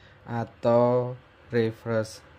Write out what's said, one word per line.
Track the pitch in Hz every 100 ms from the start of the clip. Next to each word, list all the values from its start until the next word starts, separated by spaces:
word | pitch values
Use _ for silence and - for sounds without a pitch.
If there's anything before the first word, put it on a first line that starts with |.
| - -
atau | - 117 113 - 120 120 120 123 123 127 - _ -
refresh | 120 113 113 117 113 107 - -